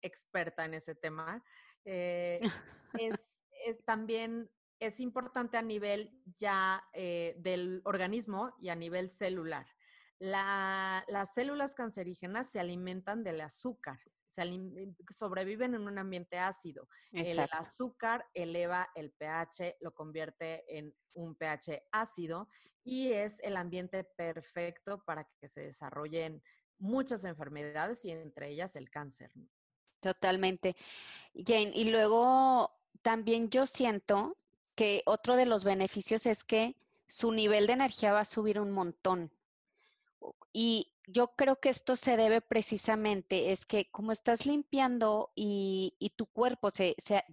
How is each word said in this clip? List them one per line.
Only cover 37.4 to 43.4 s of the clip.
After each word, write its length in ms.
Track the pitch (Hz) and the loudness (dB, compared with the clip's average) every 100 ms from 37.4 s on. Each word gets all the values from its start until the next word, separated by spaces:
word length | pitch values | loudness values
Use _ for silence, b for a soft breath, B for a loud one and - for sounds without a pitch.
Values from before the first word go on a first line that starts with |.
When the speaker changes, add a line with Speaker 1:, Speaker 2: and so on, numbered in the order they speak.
| 214 208 208 | 6 6 6
Speaker 2:
de 60 | |
energía 380 | 247 269 - 214 | 6 4 4 4
va 100 | 208 | 4
a 40 | 214 | 4
subir 340 | - 214 208 | 0 0 2
un 120 | 208 | 0
montón. 600 | 196 180 170 190 180 165 _ _ _ _ _ _ _ _ _ - - - | 0 -2 0 0 0 -2 _ _ _ _ _ _ _ _ _ -16 -16 -8
Y 400 | - 226 220 - _ - | 0 2 2 0 _ -2
yo 280 | 190 240 - | 2 2 4
creo 240 | 269 269 | 4 4
que 100 | 277 | 2
esto 260 | 262 - 254 | 2 0 0
se 220 | - 233 | 4 6
debe 240 | 220 226 | 6 6
precisamente, 1120 | - 226 214 214 - 220 214 196 - 190 | 4 0 0 0 2 2 2 0 0 0